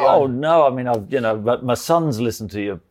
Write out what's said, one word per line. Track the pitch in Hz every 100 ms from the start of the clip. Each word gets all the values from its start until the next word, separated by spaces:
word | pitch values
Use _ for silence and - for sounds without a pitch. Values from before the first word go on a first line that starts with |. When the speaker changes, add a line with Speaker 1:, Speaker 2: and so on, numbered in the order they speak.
Speaker 1:
you | -
Speaker 2:
Oh, | 190
Speaker 1:
on? | 135 123
Speaker 2:
no, | 156 165 139
I |
mean, | 127 123
I've, | 117 95
you | 127
know, | 113 110
my, | 110 120
my | 123 117
son's | - 165 156 110
listened | 120 - 107
to | 101
your | 101 90 -